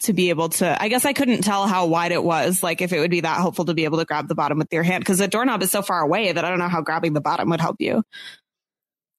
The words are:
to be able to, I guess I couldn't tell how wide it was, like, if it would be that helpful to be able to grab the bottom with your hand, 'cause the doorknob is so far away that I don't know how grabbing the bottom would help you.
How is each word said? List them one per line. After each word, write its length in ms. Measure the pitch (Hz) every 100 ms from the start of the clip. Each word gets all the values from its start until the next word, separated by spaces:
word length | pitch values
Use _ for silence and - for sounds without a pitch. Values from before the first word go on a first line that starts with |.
to 100 | -
be 160 | 175 180
able 200 | 160 165
to, 320 | - 175 -
I 60 | 214
guess 160 | 247 285
I 80 |
couldn't 280 | 269 262 226
tell 260 | 196 202 196
how 200 | 185 175
wide 240 | 165 170
it 120 | 170
was, 400 | 170 160 135 180
like, 180 | 175 170
if 120 | 180
it 60 | 170
would 120 | 175
be 100 | 170
that 160 | 160 160
helpful 280 | 180 143 165
to 80 |
be 100 | 165
able 140 | 156 165
to 80 | 165
grab 220 | 151 -
the 80 | 160
bottom 220 | 147 151
with 80 | 156
your 120 | 160
hand, 200 | 170 180 -
'cause 120 | 185
the 100 | 196
doorknob 340 | 214 254 220
is 60 | 190
so 100 | 202
far 180 | 190 175
away 300 | 147 190 208
that 140 | 165 165
I 40 |
don't 100 | 180
know 80 | 175
how 120 | 170
grabbing 320 | 151 160 165
the 80 | 151
bottom 280 | 147 170 -
would 120 | 165
help 140 | 170 -
you. 240 | - 226 - - - - _ _ _ _ _ _ _